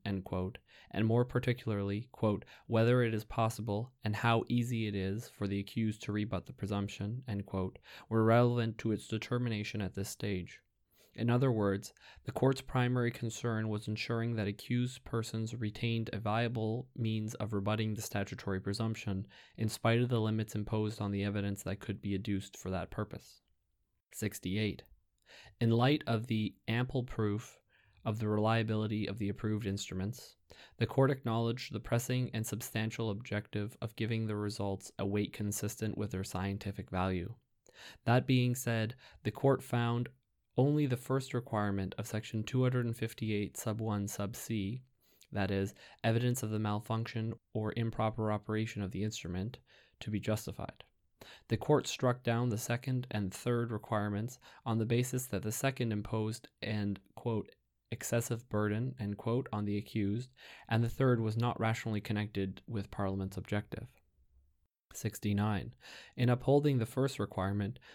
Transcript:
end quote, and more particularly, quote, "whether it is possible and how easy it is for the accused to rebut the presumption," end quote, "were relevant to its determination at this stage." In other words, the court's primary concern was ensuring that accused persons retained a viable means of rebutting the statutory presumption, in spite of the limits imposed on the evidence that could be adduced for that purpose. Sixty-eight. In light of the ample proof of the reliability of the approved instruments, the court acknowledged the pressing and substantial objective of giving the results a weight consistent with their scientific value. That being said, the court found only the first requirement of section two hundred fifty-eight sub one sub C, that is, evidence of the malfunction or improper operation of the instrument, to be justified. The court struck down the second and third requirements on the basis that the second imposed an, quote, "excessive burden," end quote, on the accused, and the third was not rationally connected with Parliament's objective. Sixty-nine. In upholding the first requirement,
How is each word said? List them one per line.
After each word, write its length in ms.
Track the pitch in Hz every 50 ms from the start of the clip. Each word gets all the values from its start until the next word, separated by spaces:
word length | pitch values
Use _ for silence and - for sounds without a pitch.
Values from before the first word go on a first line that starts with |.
| -
end 180 | 104 98 95 92
quote, 360 | - 92 92 92 92 - - _ _ - - - -
and 160 | - 98 113
more 180 | 110 117 123 123
particularly, 840 | 127 - 127 - 127 120 - - 117 104 101 98 101 101 107 123 -
quote, 340 | - - 113 107 104 - - - - - -
"whether 340 | - 117 110 113 120 123 127
it 140 | 120 113 110
is 100 | 107 -
possible 680 | - - 113 113 110 - - 107 110 101 104 120 - _ _ -
and 140 | 107 104
how 260 | - - 117 117 117 -
easy 380 | - 120 120 117 123 120 113 110
it 80 | 104 101
is 360 | 98 95 95 101 113 - -
for 180 | - - 101
the 120 | 98 101 101
accused 440 | 98 - - 117 110 110 107 - -
to 80 | -
rebut 340 | 104 107 107 113 98 90 -
the 80 | - -
presumption," 720 | - - 98 104 101 101 98 - - 104 104 120 127 -
end 200 | - 101 101 101
quote, 320 | - - 95 92 92 - - _ - - - -
"were 160 | - 110 113 110
relevant 540 | 113 113 120 123 120 120 120 113 113 113
to 140 | - - 113
its 160 | 107 104 -
determination 760 | - 113 107 - - 123 123 123 120 110 104 104 - - 107
at 140 | 98 90 -
this 140 | 95 101 -
stage." 520 | - - 110 104 98 90 87 - - - _ _ _ _ _ _ _ _ - _ -
In 160 | - 113 120
other 200 | 123 123 135 131
words, 440 | 117 110 101 98 98 101 - - - _ - - - - -
the 60 | -
court's 300 | - - 131 131 135 -
primary 480 | - - - 127 123 123 123 123 120 120
concern 600 | - - 120 113 - - - 120 113 110 110 110
was 180 | 107 104 -
ensuring 480 | 107 107 - - - 117 117 117 117 117
that 120 | 110 101
accused 560 | 101 104 - - - 123 123 123 123 - - -
persons 520 | - - 113 110 - - 113 110 107 117
retained 560 | 120 110 107 107 - 120 117 117 113 110 - -
a 60 | 101
viable 680 | 113 104 107 117 120 117 123 113 110 110 113 127 127 - -
means 380 | - 117 110 110 110 107 107 -
of 200 | - 110 104 107
rebutting 420 | 101 98 107 107 110 110 110 104
the 80 | 110 -
statutory 580 | - - 101 98 - 95 - - 101 95 95
presumption, 640 | - 98 101 - 113 113 110 - - 107 95 95 120 - - - - - -
in 100 | - 113
spite 320 | 107 - - - 117 117 120
of 100 | 123 123
the 120 | 123 113
limits 320 | 110 110 110 110 107 - -
imposed 480 | 110 104 - 110 107 107 107 107 -
on 80 | 107 101
the 140 | 101 98 101
evidence 400 | 104 101 104 101 101 98 - -
that 160 | - 98 -
could 240 | - - 101 101 -
be 100 | 98 98
adduced 420 | 95 - 104 101 95 - - -
for 140 | - - 95
that 220 | 92 87 85 -
purpose. 500 | - - 107 - - - - - - - _ _ _ _ _ _ _ _ _ _ _ _ _ _
Sixty-eight. 720 | - - 110 98 - - - 90 95 110 107 101 - - - - - _ _ _ _ _ _ _ - - - - - -
In 120 | 117 113
light 320 | 113 117 123 135 151 - -
of 220 | - 117 110 117
the 260 | - 113 110 107 - - _ -
ample 340 | - 113 120 127 127 135 127
proof 580 | 127 - - - 107 104 101 107 - - - _ _ _ _ _ _ _ _ - -
of 140 | 117 107 113
the 80 | 113
reliability 800 | 107 104 107 107 110 113 113 113 113 110 107 107 107 107 107 107
of 100 | - 101
the 120 | 120 101 101
approved 360 | 101 - - 110 107 107 113
instruments, 720 | 98 98 98 - - 92 92 95 107 127 - - - - _ _ _ - - - - -
the 80 | - 117
court 240 | - - 135 135 135
acknowledged 640 | 135 131 - 117 113 117 117 117 127 131 - - -
the 60 | 107
pressing 500 | - - 117 117 117 - 127 127 127 -
and 140 | - 110 110
substantial 640 | - 104 104 - - - 110 110 110 - - 113 110
objective 640 | 101 107 123 - 104 104 - - - 107 104 107 - -
of 140 | - 110 -
giving 320 | - 110 107 117 113 113
the 80 | 110 107
results 560 | 104 104 104 104 - 104 98 98 95 - - - -
a 60 | 104
weight 260 | 101 101 104 104 - -
consistent 640 | - 104 104 101 - 107 104 - - 110 107 -
with 140 | - 104 101
their 120 | - 92 95
scientific 680 | - - 90 95 98 98 95 - 101 98 - - -
value. 420 | 90 92 92 95 92 87 87 107 113 - _ _ _ _ _ - _ - - - - - -
That 240 | 117 120 127 127
being 260 | 131 131 127 123 123 123
said, 400 | 127 - 120 117 113 110 110 - - - - - - -
the 80 | 110
court 320 | - - - 139 131 - -
found 460 | - 123 117 117 117 120 120 123 - - _ _ _ _ _ _ _ - -
only 280 | 131 143 147 151 147
the 100 | 131 123
first 380 | 127 - - 131 135 127 - -
requirement 580 | 120 117 - 117 104 104 101 98 98 95 92 - -
of 80 | 110
section 360 | - - 107 - - - 110 110
two 200 | - - 127 127
hundred 340 | 127 131 127 120 117 117
fifty-eight 580 | - 117 113 - - 113 107 107 104 104 - -
sub 240 | - - 113 107 113
one 280 | 110 110 104 101 101
sub 280 | 101 - - 101 98 120
C, 460 | - - - 117 104 95 98 123 127 - _ _ _ _ _ _ _ - -
that 200 | - 101 95 95
is, 240 | 98 98 98 95 - - - - - - -
evidence 380 | 110 113 113 123 123 123 -
of 80 | 117 107
the 80 | 107
malfunction 760 | 107 107 104 104 107 107 - 113 110 113 - - 117 110 117 110 - _ _ -
or 200 | 110 107 107 -
improper 540 | 117 113 113 - - 110 110 113 117 110 107
operation 500 | 107 104 - - 107 107 110 113 - 107
of 80 | 101 92
the 140 | - 95 104
instrument, 560 | 107 - - - 87 87 92 98 120 127 - _ _ - - - _ _ -
to 100 | - -
be 100 | 107 98
justified. 640 | - 117 110 - - - - - - - - _ - _ _ _ _ _ _ _ - - - - _ -
The 80 | 113
court 280 | - - - 151 135 -
struck 380 | - - - 131 123 123 127 -
down 260 | 120 113 117 123 123
the 80 | 104
second 480 | 113 - - 120 120 - 135 131 123 123 -
and 200 | - 107 101 92
third 380 | - - - 123 120 120 117 117
requirements 720 | 113 104 - - 113 104 104 104 101 101 113 123 - - - - - - -
on 140 | 117 113 113
the 60 | 110
basis 400 | 117 120 120 123 127 131 127 127
that 160 | - 101 92 98
the 80 | 107
second 400 | 107 - - 135 127 - 123 113
imposed 560 | 107 104 101 - 113 110 107 110 110 - - - _ - -
an, 340 | 107 107 104 101 101 98 - _ _ -
quote, 380 | - - 120 113 104 - - - _ _ _ _ _ _ -
"excessive 580 | 113 - - - 117 117 - - 120 117 - -
burden," 460 | - 104 107 104 104 110 123 131 131
end 200 | - 107 101 101
quote, 300 | - - 113 117 123 123 - 110
on 120 | 104 104
the 120 | 101 101
accused, 560 | 104 - - - 113 101 98 104 120 127 - _ - - - - - -
and 160 | - 113 113 117
the 60 | 117
third 300 | - - 135 127 123 113
was 180 | 113 110 110
not 220 | 113 120 123 - -
rationally 420 | 113 113 113 - - 113 107 104
connected 600 | - - 107 104 104 107 - 98 98 95 92 - -
with 240 | - 117 104 98 -
Parliament's 480 | - - 101 95 95 98 95 95 -
objective. 500 | 95 92 - 107 104 - - - - 110 - _ _ _ _ _ _ _ _ _ - _ _ _ _ _ _ _ _ _ _ -
Sixty-nine. 800 | - - 104 - - - 104 101 101 104 107 104 95 - 120 - _ - - - - - - -
In 140 | - 120 123
upholding 500 | 123 127 - 135 139 147 147 147 135 120
the 60 | 113
first 340 | - - 127 135 131 - -
requirement, 580 | 104 - - 98 92 98 101 104 101 95 - - - -